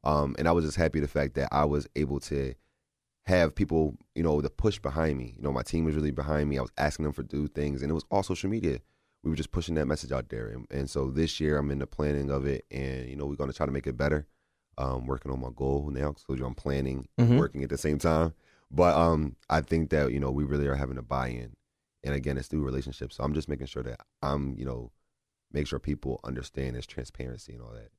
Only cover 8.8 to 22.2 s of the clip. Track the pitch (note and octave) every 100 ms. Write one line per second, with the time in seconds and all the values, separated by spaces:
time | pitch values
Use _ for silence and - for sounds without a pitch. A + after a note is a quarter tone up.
8.8 | - _ _ _ - D#2 D#2 - E2 D#2+
9.8 | C#2 D2+ B1+ C2 A#1 A1+ A1+ A#1+ A#1+ C#2
10.8 | C#2 C#2 C2+ C2+ D#2+ - D#2 D2 C#2+ C#2
11.8 | C#2 - D2 C#2+ C#2 C#2 C#2 C2+ - C#2
12.8 | C2+ C2 B1+ C2+ C#2+ C#2+ C#2 C2 D2 C2+
13.8 | C2+ A#1+ C#2+ D2+ D2 _ _ _ _ -
14.8 | C2+ B1+ B1+ C2 C2+ C2 B1+ A#1+ C2+ C#2
15.8 | D2 C2 D2 C#2+ - C2 B1+ B1 C#2+ C#2
16.8 | C2+ C2 - - A#2 B2+ C#2 C#2 C2+ -
17.8 | D2+ D2 E2+ D#2 E2 - _ _ _ C#2
18.8 | F2 D2+ E2+ D#2+ D2+ - _ D#2 C#2+ E2
19.8 | D#2 D#2 C#2 C2 C#2 C2+ D2 C#2+ C#2 C#2
20.8 | C2+ C2 A#1 C2+ B1+ A#1+ A#1+ - _ _
21.8 | _ _ C#2 C#2+